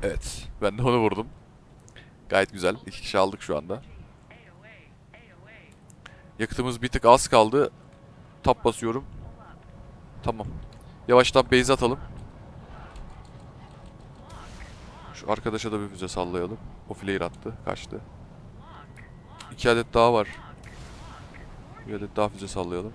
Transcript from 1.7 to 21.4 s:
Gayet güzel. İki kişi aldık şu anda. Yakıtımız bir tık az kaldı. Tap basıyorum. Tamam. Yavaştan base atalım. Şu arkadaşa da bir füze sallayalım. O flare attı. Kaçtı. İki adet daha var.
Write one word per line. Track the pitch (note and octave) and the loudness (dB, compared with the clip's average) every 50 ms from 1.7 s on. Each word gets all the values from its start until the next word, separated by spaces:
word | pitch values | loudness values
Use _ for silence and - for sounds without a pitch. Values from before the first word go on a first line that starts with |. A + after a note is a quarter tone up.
| - - - - - - - - - - - - | -20 -20 -20 -20 -20 -20 -20 -20 -20 -20 -10 0
Gayet | - G2 G2 F#2+ - | 2 2 2 2 0
güzel. | G2 F2+ F2 F2 - - | -2 0 0 0 0 -6
İki | F#2 - - | -14 -14 -12
kişi | - - - G#2 | -10 -2 2 2
aldık | F#2+ G2 G2 G2+ - | 2 2 2 -6 -6
şu | - F2 | -4 -4
anda. | D2 D2+ E2+ F#2+ A#2 - - - - - - - - - - - - - - - - - G#3+ A3 G3+ - - - - - - - G#3+ A#3+ A3 D#3+ - - - - - - - - - - - - - - - - - - - - - | -4 -2 -4 -8 -8 -8 -14 -18 -18 -20 -20 -20 -20 -20 -20 -20 -20 -20 -20 -20 -20 -20 -20 -20 -20 -20 -20 -20 -20 -20 -20 -20 -20 -20 -20 -20 -20 -20 -20 -20 -20 -20 -20 -20 -20 -20 -20 -20 -20 -20 -20 -20 -20 -20 -20 -4 -4
Yakıtımız | A2 - - - B2 B2+ A#2+ A#2 A#2 | -4 -4 -2 -2 -2 -2 -2 -2 -4
bir | B2+ | -2
tık | - G#2+ - | -2 6 10
az | A2+ A#2+ C3+ - - | 10 10 10 10 6
kaldı. | - A#2+ A2 G#2+ A2 C#3+ C#3+ - - - - - - - - - - - - - - - - | 8 8 8 8 6 2 2 2 -2 -10 -20 -20 -20 -20 -20 -20 -20 -20 -20 -20 -20 -4 2
Tap | - B2 - - | 2 2 4 4
basıyorum. | A#2+ A2+ - - A2+ A2+ C3 C#3 - - - - - - - - - - - - - - - - - - - - - - - - | 0 0 2 -2 -2 -2 -2 -6 -8 -14 -14 -14 -16 -16 -18 -20 -20 -20 -20 -20 -20 -20 -20 -20 -20 -20 -20 -20 -20 -20 -8 -4
Tamam. | - A#2 A2 G#2 - - - - - - - - - - - - - | -4 -4 -4 -6 -10 -8 -10 -12 -14 -16 -18 -20 -20 -20 -14 2 8
Yavaştan | B2 B2 B2+ B2 - C3 B2+ B2 - | 8 8 8 8 6 4 4 6 6
base | B2+ B2+ B2 C3+ | 4 6 6 4
atalım. | B2 B2+ A#2 B2+ - - - - - - - - - - - - - - - - - - - - - - - - - - - - - - - - - - - - - - - - - - - - - A#3 A#3 A3+ A3+ A3+ - - - - - - - - - - - - - - | 4 4 2 2 0 -6 -12 -14 -14 -14 -16 -16 -18 -18 -18 -18 -18 -18 -16 -16 -16 -16 -16 -14 -14 -14 -14 -16 -18 -18 -18 -18 -20 -20 -20 -20 -20 -20 -20 -20 -20 -20 -20 -20 -20 -20 -20 -20 -20 -18 -18 -16 -16 -16 -16 -16 -16 -16 -16 -16 -16 -16 -18 -18 -18 -16 -16 -16
Şu | - - - G#2+ | -12 -2 -2 -2
arkadaşa | A2+ A2+ A#2 G#2+ A2 G#2+ A2+ G#2+ | 0 0 -4 -4 -2 -4 -4 -4
da | G#2+ | -4
bir | G2+ G2+ | -4 -6
füze | G2 F2+ F#2 F2+ | -8 -8 -10 -6
sallayalım. | - F#2 F2+ F2 F2+ F2+ F2 F2+ G#2+ A2 - - - - - - | -4 -2 -2 -2 -2 -2 -2 -4 -6 -8 -12 -16 -16 -18 -14 -14
O | G#2 | -12
flare | - - G2 G2 F#2+ E2+ | -8 -4 -2 -2 -2 -2
attı. | F2 - - - A2 A2+ - - | -4 -6 -8 -12 -12 -12 -10 -8
Kaçtı. | - F#2+ - - - - G2+ - - - - - - - - - - - - - E4 D#4+ - - - - - - - - - - - - - - C3 C3 | -8 -8 -8 -8 -12 -12 -14 -14 -14 -18 -18 -20 -20 -20 -20 -20 -20 -18 -18 -18 -18 -18 -18 -18 -18 -18 -20 -18 -18 -20 -20 -20 -20 -18 -18 -16 -16 -12
İki | - - B2+ | 0 4 4
adet | A#2 A#2 A#2 - - | 4 4 2 2 4
daha | A#2 A2+ A#2 A#2+ | 6 6 6 6
var. | A2+ G#2 - - - - - - - - - - - - - - - - - - - - - - - | 4 2 0 -4 -14 -16 -16 -18 -18 -18 -18 -16 -16 -16 -16 -16 -16 -16 -16 -16 -16 -18 -16 -16 -16